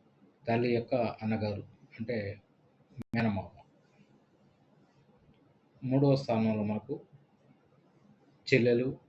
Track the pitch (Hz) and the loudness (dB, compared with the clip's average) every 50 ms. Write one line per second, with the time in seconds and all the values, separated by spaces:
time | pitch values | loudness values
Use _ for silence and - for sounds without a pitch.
0 | _ _ _ _ - - _ _ - 117 117 117 120 123 120 117 117 - 135 123 | _ _ _ _ -20 -20 _ _ -4 -2 0 0 0 0 0 -2 -2 -2 -2 0
1 | 117 104 - - 110 107 110 101 104 107 101 98 - - - - - - - - | 0 -2 -4 -4 -4 -4 -2 -2 -2 -4 -4 -6 -10 -14 -20 -20 -20 -20 -14 -10
2 | 113 120 120 110 101 98 101 - - _ _ _ _ _ _ _ _ _ - 127 | -8 -6 -6 -6 -6 -8 -10 -12 -18 _ _ _ _ _ _ _ _ _ -18 -16
3 | - - - 117 113 110 101 95 87 87 - - - _ _ _ _ _ _ _ | -12 -6 -4 -2 0 0 -2 -4 -6 -10 -16 -20 -20 _ _ _ _ _ _ _
4 | _ _ _ _ _ _ _ _ _ _ _ _ _ _ _ _ _ _ _ _ | _ _ _ _ _ _ _ _ _ _ _ _ _ _ _ _ _ _ _ _
5 | _ _ _ _ _ - _ _ _ _ _ _ _ _ _ _ 135 127 131 139 | _ _ _ _ _ -20 _ _ _ _ _ _ _ _ _ _ -4 0 2 4
6 | 143 139 135 - - - 113 110 110 110 110 107 104 104 107 107 - - 147 - | 6 6 4 4 2 0 0 2 2 2 2 0 -2 -2 -4 -4 -6 -8 -10 -10
7 | - - - - _ _ _ _ _ _ _ _ _ _ _ _ _ _ _ _ | -12 -16 -20 -20 _ _ _ _ _ _ _ _ _ _ _ _ _ _ _ _
8 | _ - - _ _ _ _ _ _ - 135 120 117 120 120 120 127 135 147 - | _ -20 -20 _ _ _ _ _ _ 2 4 4 4 4 2 2 0 -2 -6 -10
9 | - | -14